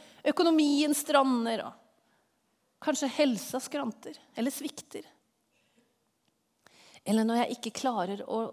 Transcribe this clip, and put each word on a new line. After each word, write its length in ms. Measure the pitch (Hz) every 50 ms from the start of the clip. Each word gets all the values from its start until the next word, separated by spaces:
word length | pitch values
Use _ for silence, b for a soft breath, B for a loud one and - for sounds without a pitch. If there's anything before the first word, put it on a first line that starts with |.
| B B B B B -
økonomien 640 | 294 - 359 339 330 311 302 294 285 277 302 294 294
strander, 720 | - - - 302 277 269 269 254 240 226 226 226 214 -
og 1200 | - - - _ _ _ _ _ _ _ _ _ _ _ _ _ _ _ _ _ _ _ - -
kanskje 240 | 311 294 - 294 262
helsa 480 | - - 294 277 240 190 - - - 262
skranter 540 | - - - 294 277 233 208 - - - 311 - _ _ - -
eller 160 | 226 269 269
svikter? 560 | - 262 214 - - - - - - - - _ _ _ _ _ _ _ _ _ _ _ _ _ _ _ _ _ _ _ _ _ _ _ _ _ _ _ _ _ _ B B B B B B B B B
Eller 220 | - 208 220 220
når 160 | 220 226 240 240
jeg 140 | - -
ikke 220 | - - 226 - - -
klarer 400 | 262 240 214 175 180 202 202 - -
å 140 | - 220 226 -